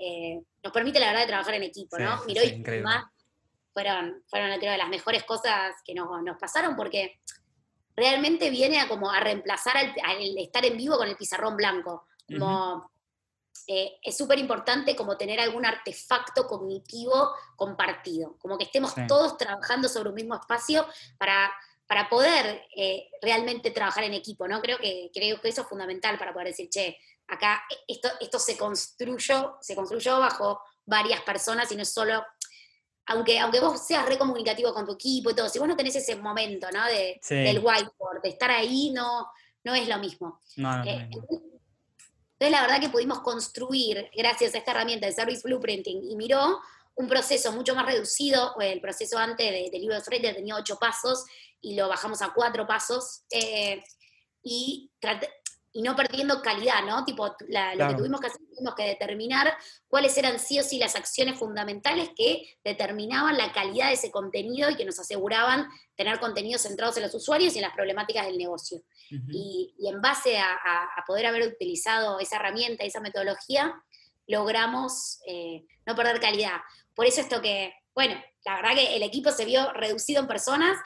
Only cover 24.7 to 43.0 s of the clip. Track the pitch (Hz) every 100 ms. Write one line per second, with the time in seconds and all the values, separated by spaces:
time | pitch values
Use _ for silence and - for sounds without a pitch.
24.7 | 247 208 180 175 196 208 214 226 233 240
25.7 | 196 185 185 214 208 180 180 180 170 175
26.7 | 196 185 - _ _ - 190 208 208 -
27.7 | - - - - - - - 240 - 208
28.7 | 196 - - 247 247 - 269 277 - -
29.7 | 196 190 226 247 262 254 - 202 202 -
30.7 | _ - 214 226 - - 196 - 226 240
31.7 | 208 202 - 220 220 220 - - - -
32.7 | _ _ _ - 226 233 226 226 240 320
33.7 | 302 - 320 254 269 269 240 220 214 240
34.7 | 220 208 196 262 262 233 220 214 240 302
35.7 | 339 262 262 - 208 208 214 214 196 185
36.7 | 196 233 220 185 180 - 143 139 202 226
37.7 | 220 202 - 185 180 - - 254 240 226
38.7 | 262 285 254 240 240 - - _ _ 240
39.7 | 247 233 208 196 - 170 - _ - 135
40.7 | 127 117 120 117 110 - 330 - - _
41.7 | _ _ _ - _ _ - 285 294 247
42.7 | 277 294 240